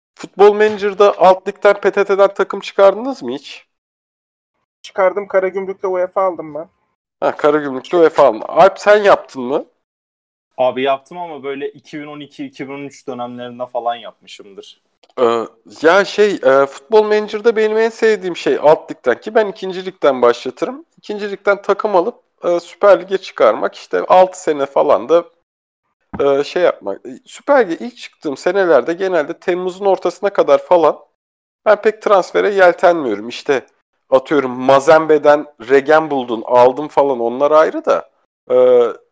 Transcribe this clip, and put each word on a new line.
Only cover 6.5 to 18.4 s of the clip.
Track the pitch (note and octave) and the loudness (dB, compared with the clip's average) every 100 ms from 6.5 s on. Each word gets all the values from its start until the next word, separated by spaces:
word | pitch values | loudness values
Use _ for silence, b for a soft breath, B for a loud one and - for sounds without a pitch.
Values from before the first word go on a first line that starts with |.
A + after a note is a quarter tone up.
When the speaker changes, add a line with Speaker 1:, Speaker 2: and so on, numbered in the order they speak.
Speaker 2:
ben. | D3 E3+ _ _ _ _ _ | -14 -16 _ _ _ _ _
Speaker 1:
Ha, | D3+ - | -6 0
Karagümrük'te | D3+ D3+ D3 C3 - F3+ | 0 0 -4 -10 -4 2
uefa | D#3 - C#3 | 2 4 2
aldın. | G#2+ | 0
Alp | - D3+ F#3+ F#3+ | -4 2 2 2
sen | G3+ G#3 | 2 4
yaptın | G3+ D3+ - C3+ | 4 2 0 -12
mı? | B2 D3+ - _ _ _ _ _ _ _ _ - | -6 -6 -6 _ _ _ _ _ _ _ _ -4
Speaker 3:
Abi | B2+ B2 | -2 -2
yaptım | C3+ C3+ _ F3+ | -4 -4 _ -14
ama | F3 D3 | -14 -12
böyle | C#3 C#3 C#3+ | -12 -10 -12
iki | - _ D3+ | -14 _ -16
bin | D3 | -16
on | D3 | -16
iki, | C#3+ - | -18 -16
iki | C3+ - C3+ | -16 -14 -14
bin | |
on | C#3 | -14
üç | C#3 - - | -16 -16 -14
dönemlerinde | B2 B2 B2 B2 A#2+ B2 | -12 -12 -14 -16 -14 -10
falan | A#2+ A#2 | -8 -8
yapmışımdır. | A#2+ G#2 - G2 - G2+ G2 - _ _ _ _ - | -8 -12 -20 -20 -20 -20 -20 -20 _ _ _ _ -2
Speaker 1:
Ee, | A#2+ A#2 A2 _ _ G#2 | 0 0 -4 _ _ -2
ya | D#3 F#3+ | 2 4
şey, | F3+ - G#3 | 2 0 0
e, | E3 C3 C3+ C#3 | 2 2 2 2
Futbol | - - A3 | -4 0 2
Manager'da | G#3+ G#3+ G#3 G#3+ A3 A3 | 2 0 -2 -2 -2 0
benim | A3 A3 | -2 0
en | A3+ | -2
sevdiğim | A3+ A3+ G#3 F#3 | 0 0 0 -4
şey | E3 | -6